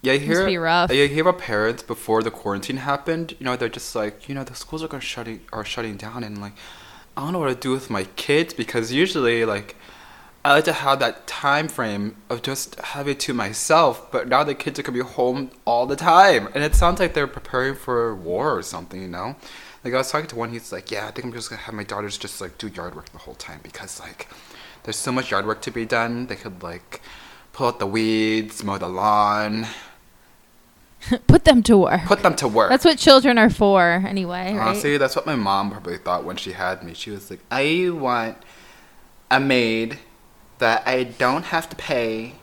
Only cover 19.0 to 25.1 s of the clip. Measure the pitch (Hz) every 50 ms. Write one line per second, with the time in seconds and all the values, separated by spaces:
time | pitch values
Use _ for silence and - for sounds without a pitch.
19 | 95 90 87 87 92 117 143 - - - - - - - - - - 127 120 127
20 | 135 - - 151 156 160 120 117 117 113 117 117 110 - 95 92 - - 110 104
21 | 104 107 - - 127 123 113 120 110 - 113 104 - - 113 107 104 101 107 101
22 | 104 101 95 - - 104 - - 98 90 85 - - 107 - - 82 87 85 76
23 | - - - - - - - - - - - 76 - - - - - 92 - -
24 | - 98 - - - - - - - - - - - - - - - - 127 -
25 | - 139